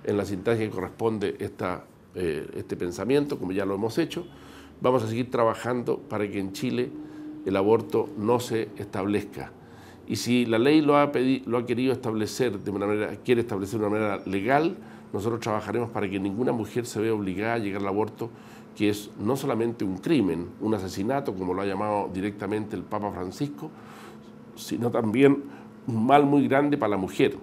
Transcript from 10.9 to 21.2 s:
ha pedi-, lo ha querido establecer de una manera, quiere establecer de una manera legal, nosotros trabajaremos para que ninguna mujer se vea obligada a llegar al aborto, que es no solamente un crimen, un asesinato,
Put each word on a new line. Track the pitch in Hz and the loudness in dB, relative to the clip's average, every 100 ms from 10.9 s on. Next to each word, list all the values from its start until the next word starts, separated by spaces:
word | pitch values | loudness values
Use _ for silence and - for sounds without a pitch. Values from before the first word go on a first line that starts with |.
| 147 | 6
ha | 143 | 6
pedi-, | 139 131 131 123 | 2 2 0 0
lo | 117 | -2
ha | 117 | 0
querido | 120 131 | 0 0
establecer | 123 117 110 104 - 123 101 | 0 -2 -2 -2 0 0 0
de | 98 | -4
una | 98 101 | -2 0
manera, | 104 98 104 | 0 -2 -4
quiere | - 120 | 2 2
establecer | 117 101 98 113 | 2 -2 -2 0
de | 104 | 0
una | 104 | 2
manera | 107 98 | 0 -2
legal, | - 98 104 143 165 190 - - - | -2 -2 4 4 2 -4 -14 -18 -8
nosotros | 107 110 117 | -4 -2 -2
trabajaremos | 117 107 98 110 117 | -2 -2 -2 -2 -2
para | 113 101 | -2 -2
que | 95 | -2
ninguna | 98 98 135 | -2 0 0
mujer | 123 104 120 117 | 0 -2 -4 -4
se | 110 | -2
vea | 113 | 0
obligada | 107 98 90 110 | 0 -2 -2 -2
a | 117 | -2
llegar | 101 98 | -2 -2
al | 98 | -2
aborto, | 98 107 - 117 - - - - - | 0 -2 -4 -12 -12 -20 -20 -20 0
que | 104 | 0
es | 104 - - | 0 -6 -4
no | 101 135 | 0 0
solamente | 139 113 117 113 | 0 0 0 -2
un | 104 92 | -4 -4
crimen, | - 156 95 82 90 - | 2 2 4 0 -6 -4
un | 107 | -2
asesinato, | 107 95 90 101 139 | -2 -2 -4 -2 -2